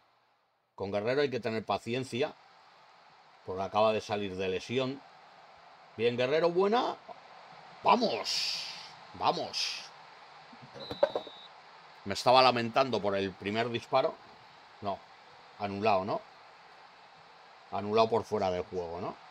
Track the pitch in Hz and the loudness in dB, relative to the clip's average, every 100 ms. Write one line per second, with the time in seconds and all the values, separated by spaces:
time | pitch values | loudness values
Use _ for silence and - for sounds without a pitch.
0 | _ _ _ _ _ _ _ - 98 104 | _ _ _ _ _ _ _ -10 -4 -2
1 | 110 139 143 120 113 110 101 98 117 123 | 0 0 0 -2 -4 -4 -2 -4 -2 -6
2 | 123 120 131 - - - - - - - | -4 -4 -4 -6 -20 -20 -20 -20 -20 -20
3 | - - - - - 92 95 104 110 107 | -20 -20 -20 -20 -10 -6 -2 4 4 2
4 | - 104 101 92 92 92 - 123 131 139 | -2 -4 -4 -4 -2 -4 -2 -2 -2 -6
5 | - - - - - - - - - - | -14 -20 -20 -20 -20 -20 -20 -20 -18 -2
6 | 117 120 127 156 170 175 196 233 320 - | 0 2 2 2 2 2 2 2 0 -4
7 | - - - - - - - - 151 220 | -12 -20 -20 -20 -20 -20 -20 -2 2 4
8 | 214 110 - - - - - - - - | 4 -2 -4 -4 -4 -4 -8 -12 -16 -20
9 | - 90 107 165 110 - - - - - | -18 -2 0 0 -2 -4 -4 -6 -12 -20
10 | - - - - - - - - - - | -20 -20 -20 -20 -20 -20 -20 -16 -12 0
11 | - - - - - - - - - - | 0 0 -10 -18 -20 -20 -20 -20 -20 -16
12 | 98 98 127 127 127 123 117 139 131 110 | -8 -2 6 8 8 6 0 0 2 0
13 | 98 98 98 - 95 110 120 117 - 131 | 0 0 -2 -4 -4 -2 -2 -4 0 2
14 | 160 - - - - - - - 104 95 | 2 -2 -18 -20 -20 -20 -20 -10 -6 -6
15 | - - - - - - 104 98 107 95 | -10 -20 -20 -20 -20 -8 -6 0 4 4
16 | 98 - - - - - - - - - | 2 -4 -6 -20 -20 -20 -20 -20 -20 -20
17 | - - - - - - - 95 101 107 | -20 -20 -20 -20 -20 -20 -10 -8 0 2
18 | 113 113 95 107 95 90 90 92 85 82 | 4 2 0 0 0 0 -2 -6 -6 -6
19 | 127 - - | -8 -10 -16